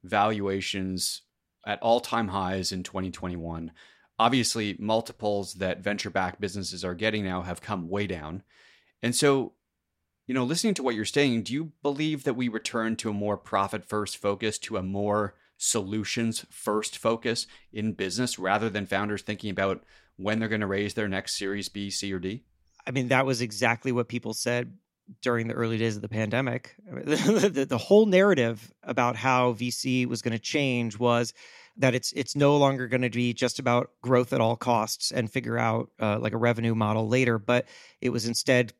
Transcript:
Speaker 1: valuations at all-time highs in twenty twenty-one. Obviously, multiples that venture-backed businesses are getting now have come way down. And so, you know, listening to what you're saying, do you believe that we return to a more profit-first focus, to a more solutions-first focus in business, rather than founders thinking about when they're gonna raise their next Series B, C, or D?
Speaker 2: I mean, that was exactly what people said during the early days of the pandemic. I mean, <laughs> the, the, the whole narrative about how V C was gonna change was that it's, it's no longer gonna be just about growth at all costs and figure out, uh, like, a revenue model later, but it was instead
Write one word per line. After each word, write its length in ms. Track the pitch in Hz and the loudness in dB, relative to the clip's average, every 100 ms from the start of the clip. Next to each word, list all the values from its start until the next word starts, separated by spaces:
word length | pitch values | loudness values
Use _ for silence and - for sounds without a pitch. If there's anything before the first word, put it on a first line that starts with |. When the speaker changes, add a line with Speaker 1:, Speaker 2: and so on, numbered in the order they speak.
Speaker 1:
valuations 1200 | 92 104 104 110 98 98 92 98 95 92 - - _ _ _ _ 110 | 0 2 4 2 -2 -2 -2 -4 -4 -2 -4 -6 _ _ _ _ -8
at 160 | 104 | -2
all-time 460 | 113 117 120 117 107 | 2 2 2 -2 -2
highs 440 | 98 92 95 90 | -2 -2 -2 -2
in 120 | 92 | -4
twenty 260 | 90 95 92 | -6 -6 -6
twenty-one. 640 | - 92 87 82 82 82 - - _ _ - | -6 -8 -6 -8 -8 -10 -14 -20 _ _ 0
Obviously, 560 | 113 127 113 117 104 92 | 2 4 0 0 -4 -4
multiples 800 | 104 110 113 - 104 101 95 87 | 0 0 0 -6 -2 -2 -4 -4
that 260 | 92 90 | -4 -2
venture-backed 580 | 92 104 104 95 92 - | -4 -4 -2 -2 -2 -4
businesses 460 | 101 98 90 90 92 | -6 -6 -8 -6 -6
are 80 | |
getting 300 | 87 107 107 | -2 -2 0
now 180 | 98 92 | -2 -4
have 180 | 87 87 | -4 -8
come 300 | - 101 85 | -6 -6 -4
way 160 | 101 104 | -4 -2
down. 380 | 87 76 90 - _ _ _ _ _ | -4 -8 -12 -14 _ _ _ _ _
And 140 | 120 123 | -2 2
so, 380 | 147 139 120 _ _ _ _ _ _ _ - | 4 4 0 _ _ _ _ _ _ _ -4
you 80 | 127 | 0
know, 80 | |
listening 320 | 123 170 226 185 | 0 0 0 0
to 80 | |
what 100 | 131 | 0
you're 120 | 113 104 | -2 0
saying, 360 | - 143 117 | 2 4 2
do 120 | 110 | -2
you 180 | 131 160 _ | -6 -6 _
believe 420 | 147 143 156 151 | -4 -2 -2 -2
that 120 | 135 120 | -2 0
we 120 | 123 | -2
return 480 | 110 - 120 113 113 | -2 -4 -2 -2 -2
to 120 | 113 | -4
a 40 | |
more 220 | 104 104 101 | -2 -2 -2
profit-first 800 | - 104 98 107 - 107 101 - | 0 0 0 -4 -4 -4 -4 -2
focus, 440 | 101 101 110 - | -2 0 -2 -4
to 180 | - 107 | -6 -4
a 60 | |
more 500 | 92 98 104 104 101 _ _ _ | -2 -2 0 0 0 _ _ _
solutions-first 1400 | - 117 98 107 101 - 117 113 - - - 107 107 - | -2 0 -2 -4 -4 -2 -2 -2 -8 -6 -2 0 -2 -2
focus 480 | 113 117 117 117 - - _ | 0 0 -2 -4 -6 -14 _
in 200 | 107 110 | -4 -4
business, 440 | 98 95 92 123 - | -2 -4 -2 -2 -2
rather 320 | 92 98 113 | 0 2 2
than 160 | 101 95 | -2 -2
founders 380 | 98 104 104 | -2 -2 -4
thinking 260 | - 104 107 | -6 -6 -6
about 340 | 92 98 95 _ - _ - | -2 0 -2 _ -20 _ -8
when 200 | 95 110 | -2 0
they're 120 | 113 | 0
gonna 180 | 110 101 | -2 0
raise 260 | 98 104 | -2 -2
their 160 | 104 104 | -2 -2
next 260 | 95 - - | -2 -4 -6
Series 320 | 98 101 95 | -4 -4 -6
B, 220 | 101 101 | -8 -8
C, 240 | - 101 | -6 -4
or 60 | 95 | -4
D? 240 | 92 113 _ _ _ _ - | -6 -8 _ _ _ _ -6
Speaker 2:
I 40 | |
mean, 180 | 127 127 | -4 2
that 160 | 127 135 | 2 2
was 160 | 120 | 0
exactly 500 | 120 104 117 117 135 | -2 0 0 0 -2
what 160 | 120 120 | -2 -2
people 260 | 120 117 | -6 -6
said 400 | 110 - 120 120 - _ _ _ - | -4 -2 -2 -4 -14 _ _ _ -6
during 260 | 127 120 113 | 0 0 0
the 60 | |
early 240 | 113 117 113 | -2 0 0
days 180 | 117 104 | 0 -2
of 60 | |
the 80 | 107 | -6
pandemic. 680 | 110 107 117 135 - - - - | -4 0 0 0 -4 -8 -20 -14
I 60 | 127 | -10
mean, 100 | 139 | -2
<laughs> 0 | |
the, 440 | 151 - 214 202 | 2 4 4 4
the, 160 | 139 - | 2 0
the 120 | 120 | -2
whole 280 | - 208 220 | 6 6 8
narrative 680 | 185 202 165 117 110 - _ | 6 6 6 2 0 -10 _
about 320 | - 123 123 113 | -4 2 2 2
how 380 | 127 127 123 | 2 4 4
V 180 | 110 123 | 0 -4
C 340 | - 131 127 123 | -4 -2 0 0
was 160 | 120 | -2
gonna 180 | 120 113 | -2 -4
change 580 | - 156 139 123 117 104 | -2 0 2 0 -2 0
was 360 | 120 117 120 - - - - - | 2 4 0 -6 -20 -20 -20 2
that 160 | 135 | 2
it's, 180 | 123 - | 2 -2
it's 220 | - 135 143 | -4 -4 4
no 220 | 143 147 | 6 8
longer 300 | 139 135 123 | 6 4 -2
gonna 220 | 127 127 | 0 0
be 240 | 113 120 | 0 0
just 260 | 113 127 - | 0 -2 0
about 320 | 131 120 - _ | 2 2 2 _
growth 320 | 123 127 120 | 2 2 4
at 80 | 135 | 2
all 140 | 113 113 | 2 2
costs 560 | - 117 107 - - | 0 0 0 -4 -4
and 200 | - 110 | -2 -2
figure 260 | 135 117 117 | -4 -4 -2
out, 340 | 117 113 - _ | 0 0 -4 _
uh, 180 | 110 104 | -2 0
like, 140 | 117 | -2
a 40 | 113 | 0
revenue 360 | 120 117 117 | 0 2 0
model 340 | 113 107 110 110 | 0 0 0 2
later, 300 | 127 127 113 | 2 2 0
but 300 | 104 123 - - - _ | 2 2 2 -14 -20 _
it 80 | 123 | -4
was 160 | 120 110 | -2 -2
instead 480 | 120 - 127 117 | -2 4 4 4